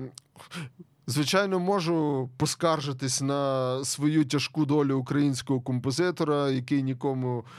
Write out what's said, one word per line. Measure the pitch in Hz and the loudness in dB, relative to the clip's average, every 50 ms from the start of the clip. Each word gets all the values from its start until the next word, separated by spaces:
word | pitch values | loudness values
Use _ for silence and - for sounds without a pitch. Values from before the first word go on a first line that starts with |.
| 131 127 - - - _ _ - - - - 175 151 123 - - 175 _ _ _ _ | -12 -14 -14 -18 -20 _ _ -20 -20 -16 -14 -12 -12 -14 -16 -20 -20 _ _ _ _
звичайно, | 131 120 147 147 127 185 190 202 196 190 180 | -4 -2 0 0 2 2 2 2 2 0 0
можу | 175 185 202 196 160 165 170 160 151 147 143 131 127 127 - | 0 0 0 0 0 0 0 2 2 0 0 -2 -4 -6 -4
поскаржитись | - 151 151 - - 170 165 160 151 135 147 135 127 135 131 - - | -2 -2 -2 0 0 0 0 2 0 -2 -4 -4 -4 -2 -2 -2 -2
на | 139 135 139 143 139 135 135 131 127 127 127 135 139 | -2 -2 0 0 0 0 0 0 0 0 -2 -2 -4
свою | 131 - - 143 151 156 160 151 | -4 -2 0 0 2 4 4 2
тяжку | - 147 143 123 - - 156 151 | 2 0 -2 -2 -2 -2 0 2
долю | 139 147 151 143 139 135 135 | 2 4 4 4 2 2 0
українського | 127 - 135 143 147 143 135 123 - - 135 127 | 0 0 2 2 2 2 0 -2 -2 -2 -2 0
композитора, | 127 - 127 123 - 143 127 151 175 180 170 - 165 151 147 143 143 139 | 0 -2 -2 -2 0 0 0 2 2 0 0 0 0 0 2 2 2 2
який | 135 127 123 127 147 139 | 0 0 0 0 0 0
нікому, | 135 131 131 123 - 139 135 131 127 127 123 120 113 - - | 2 0 -2 -2 -2 -2 -2 0 -2 -2 -2 -4 -6 -10 -16